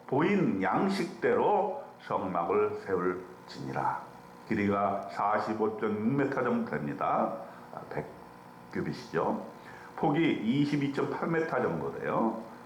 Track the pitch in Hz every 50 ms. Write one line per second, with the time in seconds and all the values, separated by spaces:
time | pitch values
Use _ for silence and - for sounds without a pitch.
0 | - - 135 139 165 196 208 190 165 123 98 95 92 92 107 147 202 196 196 190
1 | 170 - - - - 123 113 107 123 170 208 190 196 - - - - - - -
2 | - - 104 92 98 92 87 85 82 87 95 104 104 104 101 - - 98 95 90
3 | 90 92 90 - - - - - - - - - - 67 - - - - - -
4 | - - - - - - - - - - 110 107 101 101 101 98 101 98 95 98
5 | - - - - 107 104 107 107 - 113 107 110 107 107 107 - 117 107 104 104
6 | 107 117 139 143 143 - - 131 123 123 117 117 110 - 82 76 73 73 67 -
7 | 76 82 143 202 - - - - - - - - - - - - - - - -
8 | - - - - - - - - - - - - - - - - - - - -
9 | - - - 82 - 107 - - - - - - - - - - - - - -
10 | - 160 147 165 165 139 - - 104 110 131 143 143 - 151 143 139 135 - -
11 | 139 - - - - 165 165 160 160 - 139 127 - 85 82 78 71 - - -
12 | - 73 107 - 117 110 - - - - - - -